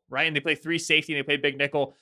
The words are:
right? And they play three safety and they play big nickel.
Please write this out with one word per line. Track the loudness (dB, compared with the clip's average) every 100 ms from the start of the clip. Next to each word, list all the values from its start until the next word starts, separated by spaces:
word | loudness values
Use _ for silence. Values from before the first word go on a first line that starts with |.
| -6
right? | -2 0
And | 0
they |
play | 0 -2
three | -2 -2
safety | 2 2 2
and | -4
they |
play | -2 0
big | 0 0
nickel. | 0 0 -2 -6